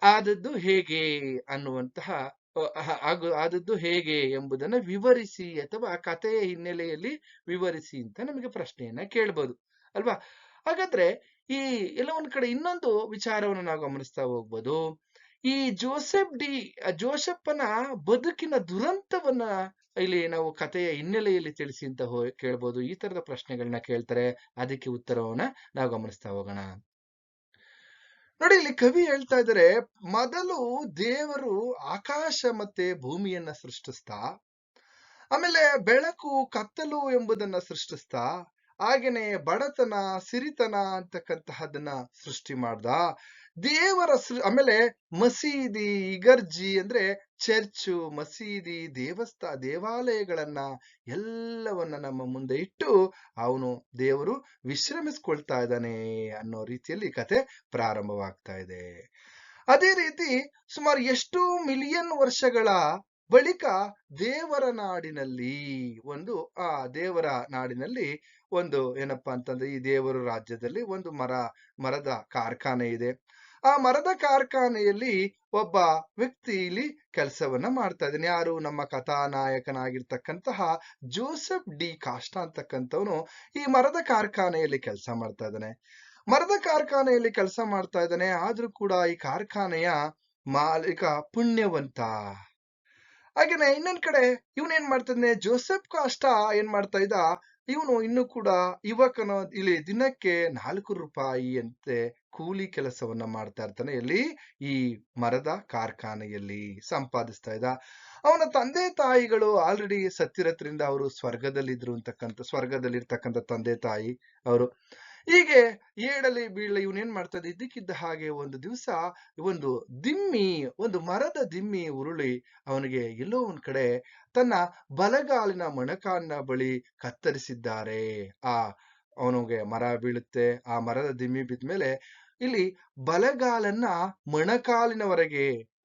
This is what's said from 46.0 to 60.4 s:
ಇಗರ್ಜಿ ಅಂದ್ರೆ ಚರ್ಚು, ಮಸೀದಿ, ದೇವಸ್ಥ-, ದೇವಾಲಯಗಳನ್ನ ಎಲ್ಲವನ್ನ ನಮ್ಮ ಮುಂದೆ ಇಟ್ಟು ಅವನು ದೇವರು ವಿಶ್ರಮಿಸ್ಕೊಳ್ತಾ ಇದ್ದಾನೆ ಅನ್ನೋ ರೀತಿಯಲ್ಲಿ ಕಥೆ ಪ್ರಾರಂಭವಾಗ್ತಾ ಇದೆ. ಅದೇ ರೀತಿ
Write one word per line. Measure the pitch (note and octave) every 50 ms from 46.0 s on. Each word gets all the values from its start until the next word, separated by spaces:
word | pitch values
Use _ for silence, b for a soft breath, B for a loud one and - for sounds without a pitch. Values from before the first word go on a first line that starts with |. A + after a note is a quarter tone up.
| F#3+ F#3+ F#3+
ಇಗರ್ಜಿ | F3+ F#3+ B3 C4 B3 G3 D#3+ D#3 F3 F#3+ G3 G3 F#3
ಅಂದ್ರೆ | F#3 G3+ A#3+ A3+ F#3+ G3 G3 G3 - _ _ -
ಚರ್ಚು, | - A3+ A3 A3 G#3+ G#3 - - - G3 F3 E3+ D#3+ D3+
ಮಸೀದಿ, | D3 C#3+ D#3 D#3 - - A3 G#3 G3+ G3 E3+ E3+ E3+ E3 E3 D#3 C3
ದೇವಸ್ಥ-, | C3 B2+ D3+ F3+ G#3 A#3 A#3 - _ F#3+ D#3+ C#3+ C3
ದೇವಾಲಯಗಳನ್ನ | B2+ C3+ D3+ F3 G3+ A3 A#3 B3 B3+ B3 A3+ G#3+ G3 F3+ E3+ D#3 D3+ D3+ D3 C#3 C3+ C#3 C3 b b b b b _
ಎಲ್ಲವನ್ನ | A#2+ - G3 G#3+ A3+ A3+ A3+ A#3 A#3 A#3 A3+ A3+ G#3+ G3 F3 E3 D#3+ D3+
ನಮ್ಮ | C#3+ C#3+ C3+ C3 C3 B2+
ಮುಂದೆ | B2+ B2+ C3 C3+ B2+ B2+
ಇಟ್ಟು | D3+ F#3+ - _ - D4+ C#4+ G#3+ F#3+ F#3+ F#3+ B B B B _
ಅವನು | A#2 A#2 B2+ C3 C3+ B2+ B2+ B2 B2 - _ - B2
ದೇವರು | C3 C3+ C3+ C#3+ D3 G3 C4 C#4 b b b b -
ವಿಶ್ರಮಿಸ್ಕೊಳ್ತಾ | B2+ C#3+ - - - D4+ E4+ D4+ D4+ - - - E3+ D3+ D3 - - C3+ B2
ಇದ್ದಾನೆ | A#2+ A#2+ B2 A#2+ A#2 A#2 A2+ A2 A2+ A2+ A2+ A2 A2 G#2+
ಅನ್ನೋ | G#2+ A2 A2 A2+ A2+ A2 G#2+
ರೀತಿಯಲ್ಲಿ | A#2 B2 B2 - - E3 G#3 G#3 -
ಕಥೆ | - B2+ A2 - G3 C4 C4 - - - _ _
ಪ್ರಾರಂಭವಾಗ್ತಾ | - A#2 A#2 G#2+ G#2+ G#2+ G#2 G#2 G#2 G2+ G2 F#2+ F#2+ _ - - F#2+
ಇದೆ. | F#2+ F#2 F2+ F2+ F2+ F2+ F2+ E2+ E2+ - _ B B B B B B B B B B B B3+
ಅದೇ | C4+ C#4+ F#4 F#4+ F#4+
ರೀತಿ | F4+ E4 D#4 D4+ E4+ E4+ C#4 B3+ C4